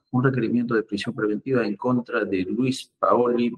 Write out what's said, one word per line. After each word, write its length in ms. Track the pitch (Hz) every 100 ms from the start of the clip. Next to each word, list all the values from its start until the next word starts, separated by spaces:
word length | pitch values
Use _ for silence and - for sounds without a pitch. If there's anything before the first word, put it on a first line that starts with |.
| _
un 140 | 131
requerimiento 500 | 135 127 110 120 117
de 80 | 113
prisión 320 | - 101 117
preventiva 500 | 110 107 104 131 127
en 120 | 104 101
contra 480 | 123 123 117 117
de 180 | 98 95
Luis 480 | 92 107 131 131 - _
Paoli 560 | 92 110 120 120 120